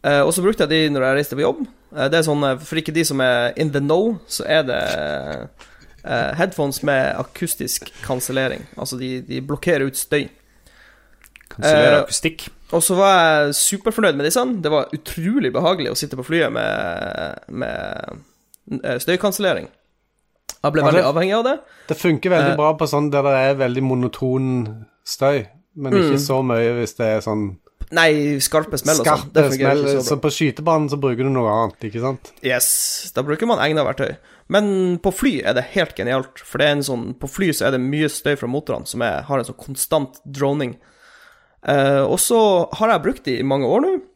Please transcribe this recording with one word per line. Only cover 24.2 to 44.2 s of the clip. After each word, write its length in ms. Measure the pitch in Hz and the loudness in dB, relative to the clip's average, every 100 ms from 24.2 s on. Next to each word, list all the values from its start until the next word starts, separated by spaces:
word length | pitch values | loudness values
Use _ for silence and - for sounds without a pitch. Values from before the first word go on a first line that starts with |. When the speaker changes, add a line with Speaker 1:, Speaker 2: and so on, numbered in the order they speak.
| 131 131 131 127 110 110 110 _ | -2 0 0 -2 -4 -10 -18 _
Speaker 3:
støy, 420 | - - 135 143 107 _ _ | -14 0 2 2 -4 _ _
men 180 | 165 143 | -10 0
ikke 200 | 196 160 | 2 4
Speaker 1:
Mm. 140 | 139 143 | 0 0
Speaker 3:
så 140 | 131 | 0
mye 300 | 131 117 117 120 | 2 2 2 0
hvis 180 | 113 - | -4 -2
det 100 | 113 | 0
er 140 | 110 | 0
sånn 360 | 110 107 101 92 _ _ - | -2 -4 -4 -8 _ _ -4
Speaker 1:
Nei, 460 | 170 165 151 143 143 | 2 4 4 0 0
skarpe 400 | - 156 - 143 | 0 0 -2 -4
smell 220 | - 156 | 0 2
og 60 | 131 | 2
sånn. 120 | 151 | 0
Speaker 3:
skarpe 140 | - | 2
Speaker 1:
Det 120 | 160 139 | 4 4
fungerer 220 | 135 135 | 4 2
Speaker 3:
smell, 60 | 147 | 2
Speaker 1:
ikke 60 | 143 | 2
så 40 | |
bra. 220 | 139 127 143 | 0 0 -2
Speaker 3:
så 40 | |
på 100 | 151 | -2
skytebanen 600 | - 156 165 156 160 147 | 0 -2 0 0 2 0
så 100 | 143 | 0
bruker 240 | 139 120 | -2 0
du 60 | 135 | 0
noe 180 | 131 113 | 2 2
annet, 300 | 107 110 - | 2 0 -4
ikke 200 | 110 113 | -10 -4
sant? 300 | 127 131 - _ | -4 -6 -12 _
Speaker 1:
Yes, 680 | 127 123 - - - - - | -2 0 0 0 -2 -6 -6
da 100 | - | -6
bruker 240 | 139 156 233 | -2 -2 0
man 100 | 226 | 2
egnet 260 | 143 156 | 2 2
verktøy. 320 | 139 127 123 - _ - _ | 0 -2 -6 -6 _ -20 _
Men 500 | 196 208 190 180 175 | 0 2 2 0 0
på 140 | 196 | -2
fly 300 | - 262 151 | 0 0 0
er 100 | - | 0
det 100 | 123 123 | -2 -2
helt 240 | 196 165 - | -2 -4 -4
genialt, 420 | 113 131 135 - | -2 -2 -4 -14
for 200 | - - | -10 0
det 100 | 147 | 0
er 40 | |
en 60 | 143 | 2
sånn, 300 | 139 120 113 131 | -2 -6 -6 -10
på 100 | 139 | -10
fly 200 | - 190 | -2 -2
så 160 | - 110 | 0 0
er 40 | |
det 80 | 131 | 0
mye 260 | 127 147 156 | -2 0 -2
støy 280 | - 151 143 | -2 -2 -2
fra 80 | 120 | -2
motorene 400 | 135 151 - - | -6 -4 -6 -6
som 160 | 120 | -4
er, 200 | 117 73 | -2 -2
har 160 | - 139 | -2 -4
en 60 | |
sånn 120 | 117 - | -4 -12
konstant 640 | - 135 - 156 135 - - | -12 -8 -2 -2 -2 -12 -16
droning. 460 | 135 139 147 127 - _ _ - - - _ _ _ - | -2 -2 0 -4 -8 _ _ -20 -20 -20 _ _ _ 0
Eh, 360 | 139 139 139 135 | 2 4 2 2
og 120 | 160 | 0
så 540 | - 233 214 180 170 | 2 4 4 4 0
har 140 | - 220 | 0 2
jeg 120 | 185 | 2
brukt 220 | 147 - | 0 -4
de 140 | - 123 | -4 -2
i 20 | |
mange 220 | 135 139 127 | 0 2 2
år 140 | 196 | 2
nå. 200 | 349 370 - _ | 2 0 -6 _